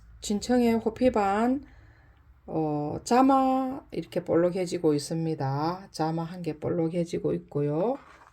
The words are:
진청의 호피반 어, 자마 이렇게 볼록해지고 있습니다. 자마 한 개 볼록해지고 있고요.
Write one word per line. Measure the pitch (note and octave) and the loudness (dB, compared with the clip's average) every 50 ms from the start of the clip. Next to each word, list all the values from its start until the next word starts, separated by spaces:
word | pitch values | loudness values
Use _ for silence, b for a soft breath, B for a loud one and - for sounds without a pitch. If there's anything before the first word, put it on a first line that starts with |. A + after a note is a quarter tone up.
| - - - - | -20 -20 -20 -12
진청의 | - - G#3 G3+ - - B3 B3 A#3+ A#3 A3+ | -6 -4 -4 -4 0 2 2 4 4 4 2
호피반 | A3+ A3+ A3+ G#3+ - B3+ B3+ A#3+ A3 G3+ G3 G3 G#3+ A3+ B3 C4 C#4+ b b b b b b b b b b b b b b - _ - | 2 0 -2 -2 2 2 4 4 4 2 2 2 2 2 0 0 -2 b b b b b b b b b b b b b b -20 _ -14
어, | - - D#3+ D#3 D3+ D3 D3 D3 D3+ - - - | -6 -4 -2 -2 -2 -2 -2 -4 -4 -6 -6 -2
자마 | - A#3+ B3 C4+ C4+ C#4 C4+ C4 C4 C4 C4 C4 B3+ C4+ C#4 - - | 2 4 6 6 6 6 4 4 2 2 0 -2 -4 -6 -10 -12 -10
이렇게 | - - E3+ - - F3 F3 | -8 -8 -8 -4 -6 -6 -2
볼록해지고 | - - E3 F3 F3+ F3 G3 F3+ F3 F#3 E3+ E3 D#3 D3 | 2 2 4 4 2 2 0 -4 -4 -4 0 2 2 2
있습니다. | D3 C#3 - E3+ E3 E3 D#3+ D#3 C3+ C3+ C3+ C3+ C#3+ D3+ E3 F3+ F#3+ G3 - | 2 0 -4 -4 -4 -2 -2 -4 -2 -2 -2 -2 -2 -2 -2 -4 -6 -10 -12
자마 | - - D#3 D#3+ D#3+ E3 | -6 -4 -2 -2 -2 -4
한 | E3 D#3+ F#3 F3+ | -6 -6 -8 -8
개 | F3 D#3+ D3+ - | -6 -6 -6 -4
볼록해지고 | D#3 D#3+ E3+ F3 E3 D#3+ E3+ F3 E3+ E3+ F3 E3+ - D3 | -4 -2 -2 0 -2 0 0 -2 -2 -2 -4 -4 -2 -2
있고요. | D3 F3 F3 - - D3 D3 D3 D3 D#3+ F#3 A#3 C4+ C#4 B B B B B B | -2 -2 -6 -6 -4 -2 0 0 0 0 0 0 -2 -4 B B B B B B